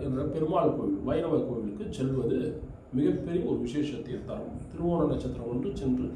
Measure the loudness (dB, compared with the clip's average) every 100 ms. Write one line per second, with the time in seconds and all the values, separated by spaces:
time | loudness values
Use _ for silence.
0 | 0 0 0 0 2 4 4 2 0 0
1 | 0 0 2 2 2 -2 -4 -6 -6 -2
2 | 0 2 2 2 0 -4 -8 -12 -4 2
3 | 4 2 0 0 2 0 0 -2 -2 -4
4 | -6 -8 -6 -8 -8 -8 -10 -2 2 4
5 | 4 2 -2 -4 -2 -2 -2 -2 2 2
6 | 0